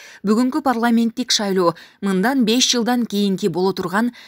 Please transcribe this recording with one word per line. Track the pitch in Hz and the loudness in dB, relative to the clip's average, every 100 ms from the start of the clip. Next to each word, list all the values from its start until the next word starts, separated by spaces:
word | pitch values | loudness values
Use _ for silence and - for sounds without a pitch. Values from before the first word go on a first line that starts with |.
| - - 202 | -20 -8 0
Бүгүнкү | 220 254 311 | 0 0 0
парламенттик | 269 226 240 233 233 240 240 | -2 0 2 2 0 -2 -4
шайлоо | - 202 190 170 165 - - | -2 0 2 2 0 -12 -8
мындан | 196 190 220 277 | -2 0 0 2
беш | 214 240 - | 2 2 2
жылдан | 240 226 247 226 | 0 0 -2 -2
кийинки | 202 202 185 202 | -2 0 0 -2
боло | 160 190 | 0 -2
турган | 185 180 196 240 - | -2 -4 -2 -2 -6